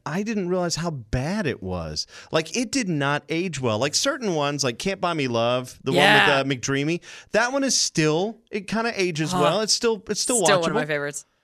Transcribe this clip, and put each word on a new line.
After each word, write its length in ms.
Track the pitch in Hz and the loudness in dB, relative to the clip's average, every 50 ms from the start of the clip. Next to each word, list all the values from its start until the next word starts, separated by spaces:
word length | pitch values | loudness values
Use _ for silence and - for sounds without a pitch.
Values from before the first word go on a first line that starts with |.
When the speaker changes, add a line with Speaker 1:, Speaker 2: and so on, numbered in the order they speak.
| - | -8
Speaker 1:
I 160 | 143 147 190 | -6 -4 -4
didn't 260 | 208 220 226 208 180 175 | -2 -2 -2 -2 -2 0
realize 280 | 185 185 175 170 - | 0 0 0 0 -2
how 140 | 156 165 175 | -2 -4 -4
bad 560 | 156 135 110 - - 127 127 156 190 220 202 | -6 -6 -6 -4 -4 -2 -2 -2 -2 -2 -2
it 160 | 139 104 - | -2 -2 -4
was. 440 | 92 92 92 90 82 78 78 - - - - - - - | -4 -4 -4 -4 -4 -4 -6 -6 -8 -8 -12 -20 -6 -2
Like, 260 | - 160 156 165 - | -2 -2 -2 -2 -2
it 140 | 226 262 214 | -4 -2 -2
did 180 | - 277 240 185 | -2 -2 -2 0
not 360 | 165 143 139 139 147 147 - - | 0 0 0 0 0 -2 -2 -4
age 320 | 160 165 185 190 151 135 | -2 -2 -2 -4 -4 -2
well. 180 | 127 117 107 107 | 0 0 0 0
Like, 160 | 127 147 151 | 0 0 0
certain 400 | - - 269 320 277 254 202 170 | 0 0 0 -2 -2 -2 -2 0
ones, 280 | 151 143 143 147 143 | 0 0 0 0 0
like 160 | 139 127 117 - | -2 -2 -2 -2
Can't 220 | - 190 196 - | -4 -4 -2 -2
Buy 140 | 180 175 170 | -2 -2 0
Me 120 | 156 139 127 | 0 0 0
Love, 500 | 117 113 117 120 123 127 - - - - | 2 2 2 2 2 0 -2 -6 -12 -8
the 100 | - 135 | -2 0
Speaker 2:
Yeah. 460 | 135 - 185 202 208 208 202 190 143 135 | 4 6 6 6 6 6 4 4 2 2
Speaker 1:
one 80 | 135 135 | 0 0
with, 140 | 139 120 107 | -2 -2 -2
uh, 60 | - | -2
McDreamy, 300 | 135 135 143 151 170 170 - - - - - _ | -2 0 0 0 -2 -4 -6 -12 -20 -20 -8 _
that 200 | - 208 233 247 | 0 0 2 2
one 120 | 262 277 277 | 0 0 0
is 120 | 262 - | 0 2
still, 640 | - - - - 170 156 156 151 165 190 220 226 - _ - | 0 0 0 0 2 2 4 2 2 0 -2 -6 -10 _ -8
it 160 | - 214 180 - | -8 -8 -6 -4
kinda 240 | 196 226 226 233 220 196 | -4 -2 -2 -2 -2 0
ages 320 | 185 180 165 147 160 151 | -2 0 0 -2 -2 -2
Speaker 2:
Huh. 80 | 180 180 | 0 2
Speaker 1:
well. 200 | 175 170 165 208 | 2 2 2 2
It's 100 | 220 202 | 2 0
still, 300 | - - - 233 226 202 - - | 0 2 2 0 0 -2 -4 -4
it's 120 | 208 - | -4 -2
still 240 | - - 254 240 226 | -2 0 0 4 4
Speaker 2:
Still 140 | 156 - 180 | 6 6 6
Speaker 1:
watchable. 40 | |
Speaker 2:
one 80 | 165 165 | 4 2
of 40 | 185 | 0
my 100 | 214 - | 0 0
favorites. 380 | 151 151 147 143 147 147 - - _ _ _ | 0 -2 -2 -2 -4 -8 -10 -14 _ _ _